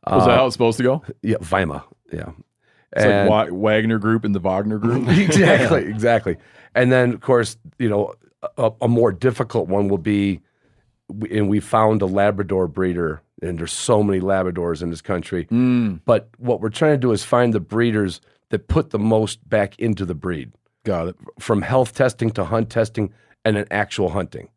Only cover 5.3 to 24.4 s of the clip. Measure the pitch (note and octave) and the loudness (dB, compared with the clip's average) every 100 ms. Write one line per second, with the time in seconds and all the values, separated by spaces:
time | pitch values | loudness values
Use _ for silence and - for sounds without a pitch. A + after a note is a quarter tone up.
5.3 | D#3 F#3+ F#3+ B2 D#3 F2 A2 A#2 A#2 G2 | 4 4 4 2 0 -2 -2 0 0 0
6.3 | - _ _ - - B2+ B2+ B2 A2 - | -6 _ _ -6 0 4 4 2 -2 0
7.3 | B2 A2 - - _ A#2+ G#2 G2+ - _ | 2 2 -6 -20 _ -2 0 -2 -6 _
8.3 | _ - - A#2 A2+ A#2+ A#2 A#2 F#2 B2+ | _ -12 -2 -2 0 0 4 2 2 -2
9.3 | A#2 A#2 A#2 E2 G2 G2+ G2 E2 G#2 G2+ | 0 -4 -2 -2 0 0 -2 0 0 0
10.3 | F#2 _ _ _ _ _ _ _ G2+ G#2+ | -2 _ _ _ _ _ _ _ -12 -6
11.3 | G#2+ G#2 G#2 - A2+ A2 A2 F#2+ G2 G2+ | -2 0 0 0 2 2 2 0 0 0
12.3 | G2+ F#2+ F#2+ F2+ D2+ F#2 F2 E2 D#2 _ | 0 -2 -2 -2 -2 -2 -2 -4 -6 _
13.3 | - E2+ E2+ D#2+ - - A2 G#2 F#2+ F#2 | -12 -8 -8 -8 -8 0 2 2 0 0
14.3 | F#2+ F#2 F2 F2 D#2+ E2+ E2 - F#2 E2 | 0 -2 -4 -4 -4 -6 -8 -6 -6 -4
15.3 | F#2 E2+ A#2 B2+ B2 A2+ F2 - A2+ - | -6 -2 0 2 2 0 -4 2 2 0
16.3 | _ B2 A2 G#2+ G#2+ D#3 D3 B2 G#2+ - | _ -4 -2 -2 0 2 2 2 0 0
17.3 | B2 B2 A2 E2 G#2+ A#2 G#2+ G2 E2+ _ | 2 2 0 -2 -2 0 2 -2 -4 _
18.3 | _ _ G#2+ - D#3+ - A2 G#2+ A2 A2 | _ _ -8 0 0 0 -2 2 2 0
19.3 | - _ A2 G2+ - A#2 G#2 F#2+ E2 F2+ | -6 _ -2 -2 -2 -4 -2 -4 -6 -6
20.3 | E2 B1 _ _ _ - F2+ E2+ - - | -8 -10 _ _ _ -6 -4 -4 -8 -20
21.3 | - - G#2+ F2+ C3 B2 - C3 - A2+ | -18 -2 0 2 0 0 0 0 0 -4
22.3 | A2 F2 A2+ A2+ - A2+ - G2+ _ _ | -2 -2 -2 -2 -2 -2 -2 -6 _ _
23.3 | _ - G#2 G#2 G2+ G2+ - F#2 F#2+ F2 | _ -2 -2 -2 -4 -4 -2 -2 -2 -6
24.3 | - | -10